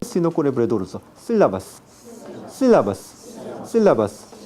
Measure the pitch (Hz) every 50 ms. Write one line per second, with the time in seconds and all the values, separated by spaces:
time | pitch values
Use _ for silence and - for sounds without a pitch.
0 | - - - 190 170 170 160 - 160 143 135 123 117 113 117 107 95 87 - 107
1 | - - - - - - 233 220 190 131 95 95 95 - - - - - - -
2 | - - - - - - - - - - - - 269 262 226 175 127 98 98 -
3 | - - - - - - - - - - - - - - - 233 220 196 156 113
4 | 107 101 - - - - - - -